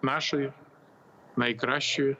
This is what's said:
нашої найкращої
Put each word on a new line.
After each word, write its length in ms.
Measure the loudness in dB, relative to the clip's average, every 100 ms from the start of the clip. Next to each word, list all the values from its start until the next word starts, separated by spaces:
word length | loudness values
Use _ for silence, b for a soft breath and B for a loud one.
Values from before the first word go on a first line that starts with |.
нашої 500 | 0 0 0 -2 -2 -6 -20 -20 -20 -20 -20 -20 -8 0
найкращої 800 | 0 0 0 0 0 0 0 0